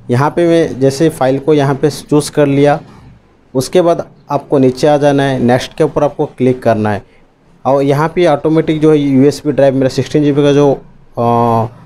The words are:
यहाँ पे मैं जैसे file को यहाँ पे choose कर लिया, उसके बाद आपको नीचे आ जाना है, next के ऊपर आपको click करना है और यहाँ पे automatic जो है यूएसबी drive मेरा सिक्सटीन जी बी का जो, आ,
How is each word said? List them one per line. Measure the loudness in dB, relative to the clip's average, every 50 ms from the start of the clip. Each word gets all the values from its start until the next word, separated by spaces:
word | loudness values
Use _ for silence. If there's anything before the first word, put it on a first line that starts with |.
| -6 -4
यहाँ | -2 0 0 -2
पे | 0 0 0
मैं | 2 2 2 0 -2 -2 -2
जैसे | -2 0 0 0 -2 -2
file | 0 0 -2 -2 -2 -2
को | 0 0 0
यहाँ | 2 2 0 -2
पे | -2 -2 -4
choose | -4 -4 -6 -2 0 0 0 -2
कर | -2 0 0
लिया, | 0 2 2 2 2 0 -2 -6 -16 -20 -20 -20 -20 -20 -20 _ _ _ _ _ _ -6
उसके | -6 -4 0 0 2
बाद | 2 2 0 -2 -4 -12 -14 _ _ -8
आपको | -8 -6 -4 -2 0
नीचे | 2 2 2 0 0 0
आ | 0 2
जाना | 2 2 0 0 0 -2
है, | -2 -2 -2
next | 0 0 0 0 -2 -6 -4
के | -4 -4
ऊपर | -2 0 -2 -2
आपको | -2 -2 -4 -8
click | -6 -4 -2 -2 -2 -2 0 0
करना | -2 0 0 -2 -4
है | -4 -6 -8 _ _ _ _ _ _ _ _ _ _ _ -2
और | -2 0 0 0
यहाँ | 0 0 0 -2 -2
पे | -2 0 0
automatic | 0 0 0 -2 -2 -2 0 -2 -2 -2 0
जो | 2 2
है | 2
यूएसबी | 2 0 2 2 2 2 2 0 -2 -4 -4
drive | 0 2 2 2 2
मेरा | 0 -2 -2
सिक्सटीन | -2 -4 -6 -2 -2 0 0
जी | 0
बी | 0 0 0
का | 2 2
जो, | 2 2 2
आ, | 0 -2 -6 -20 -20 -20 -20 -14 -6 -4 -2 0 0 2 2 2 0 0 -2 -4 -8 -16 -20